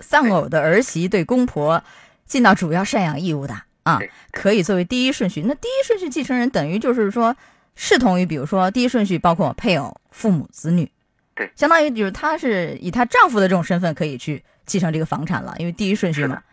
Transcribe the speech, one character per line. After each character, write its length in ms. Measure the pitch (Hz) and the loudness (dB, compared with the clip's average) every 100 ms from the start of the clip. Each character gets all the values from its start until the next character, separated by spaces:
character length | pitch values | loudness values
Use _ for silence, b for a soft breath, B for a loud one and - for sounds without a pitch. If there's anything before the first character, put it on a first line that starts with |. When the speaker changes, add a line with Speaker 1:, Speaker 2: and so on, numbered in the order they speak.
Speaker 1:
丧 280 | - 294 247 | 0 2 4
偶 200 | 180 139 | 2 2
的 100 | 156 | 0
儿 220 | 151 190 | 4 4
媳 260 | 262 160 175 | 2 -2 0
对 160 | 196 | 0
公 220 | 156 254 247 | 0 0 0
婆 360 | - 147 165 b b b b _ | 0 0 0 b b b b _
尽 180 | 277 | 4
到 100 | 233 | 4
主 200 | 190 165 | 4 2
要 100 | 170 | -2
赡 160 | 202 254 | 0 0
养 180 | 170 151 | 0 -2
义 160 | 180 | -4
务 140 | 147 139 | -4 -6
的 60 | 104 - _ | -12 -16 _
啊， 140 | 160 147 | 0 0
Speaker 2:
对， 100 | - | -2
对。 40 | b b | b b
Speaker 1:
可 220 | - 196 | -2 2
以 100 | 220 | 2
作 140 | 170 185 | 2 0
为 80 | 175 | 0
第 200 | 254 254 | 0 0
一 60 | |
顺 180 | 277 185 | 0 -2
序。 120 | 156 185 | -2 -4
那 80 | 302 | -4
第 120 | 466 | -4
一 180 | 539 539 | -2 0
顺 140 | 427 | -2
序 100 | 349 | -2
继 140 | 277 | -6
承 140 | 254 254 | -2 -2
人 120 | 240 | 0
等 160 | 208 156 | -2 -2
于 140 | 196 | -2
就 140 | 254 | 0
是 180 | 247 202 | 0 0
说， 240 | 233 226 254 b b b - | 0 0 -2 b b b -12
视 240 | - 359 | 2 4
同 180 | 190 180 | 4 2
于 60 | 185 | 0
比 100 | 147 | -2
如 100 | 139 | -2
说 260 | 190 185 | 0 0
第 100 | 247 | 2
一 60 | 247 | 0
顺 180 | 240 202 | 0 0
序 140 | 175 | 2
包 160 | 175 165 | 2 2
括 160 | 151 | 0
配 240 | - 226 160 | 0 0 0
偶、 200 | 123 - _ | -2 -12 _
父 220 | - 220 | -4 0
母、 160 | 165 - | 0 -2
子 200 | - 151 | -8 -2
女。 180 | 175 143 _ _ _ _ - | 0 0 _ _ _ _ -10
Speaker 2:
对。 160 | - | -10
Speaker 1:
相 160 | - 302 | -2 4
当 160 | 330 302 | 4 4
于 60 | |
就 140 | 226 202 | 0 -4
是 60 | |
她 260 | - 302 320 | -2 -4 -2
是 400 | 277 196 165 - | -2 -2 -4 -6
以 100 | 180 | -6
她 140 | 233 | -2
丈 260 | 247 494 453 | 0 4 4
夫 120 | 220 | 4
的 60 | 190 | 2
这 60 | |
种 80 | 185 | 2
身 200 | 160 180 | 0 -2
份 120 | 175 | -2
可 120 | 147 156 | -2 -6
以 120 | 127 | -6
去 240 | - 143 - _ - | -8 -8 -10 _ -6
继 140 | 196 | -2
承 140 | 165 | 0
这 40 | 156 | -2
个 80 | 156 | -2
房 200 | - 143 | -4 -4
产 180 | - | -6
了， 100 | - - | -6 -8
因 80 | 170 | -8
为 60 | |
第 160 | 170 196 | -4 -2
一 60 | 208 | 0
顺 180 | 180 | -2
序 80 | 147 139 | -2 -4
嘛， 100 | 131 | -6
Speaker 2:
是 0 | |
的。 80 | - | -14